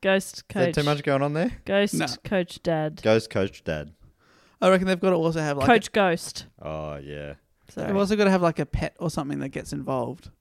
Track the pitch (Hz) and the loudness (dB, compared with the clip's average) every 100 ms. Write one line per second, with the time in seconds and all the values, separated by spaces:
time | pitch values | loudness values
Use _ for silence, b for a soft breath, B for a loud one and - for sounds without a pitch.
0 | 190 190 185 - - 208 175 160 147 147 | 4 2 0 -12 -10 0 2 2 2 0
1 | 143 139 139 151 185 - - 196 202 - | 2 2 2 0 -2 -4 -2 2 2 0
2 | 156 - - 190 175 - - 160 156 156 | -4 -6 -4 -2 -2 -6 -2 -2 -2 -2
3 | - 110 110 110 98 - - 78 73 - | 2 2 2 -2 -2 -4 -6 -6 -6 -16
4 | - _ b b b b 185 190 190 185 | -20 _ b b b b 4 4 2 0
5 | 190 180 165 165 151 143 170 240 - - | 2 2 2 0 -2 0 4 4 4 2
6 | 196 170 - - - _ 76 78 76 73 | 2 2 -4 -14 -16 _ -10 -8 -8 -10
7 | 71 73 73 73 _ _ _ - 214 196 | -12 -12 -12 -14 _ _ _ -10 -4 0
8 | 202 208 202 190 175 160 147 - - _ | 2 4 4 4 2 0 -4 -2 -4 _
9 | 170 - 143 143 139 - - 143 139 135 | -4 -4 -4 -4 -6 -8 -10 -8 -4 -4
10 | 120 123 - - | -4 -8 -16 -20